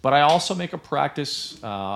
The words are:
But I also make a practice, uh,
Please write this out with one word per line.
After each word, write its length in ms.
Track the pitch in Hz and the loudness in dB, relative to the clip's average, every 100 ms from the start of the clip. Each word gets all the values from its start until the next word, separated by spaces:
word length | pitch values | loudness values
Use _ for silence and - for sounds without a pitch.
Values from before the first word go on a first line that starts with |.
But 100 | 131 | 4
I 80 | 143 | 4
also 320 | 147 175 - | 6 4 2
make 200 | 185 175 | -4 -6
a 40 | 165 | -10
practice, 800 | - 143 143 - 139 - - - | -6 -2 -2 -2 -8 -8 -12 -12
uh, 40 | 113 101 98 | -10 -6 -6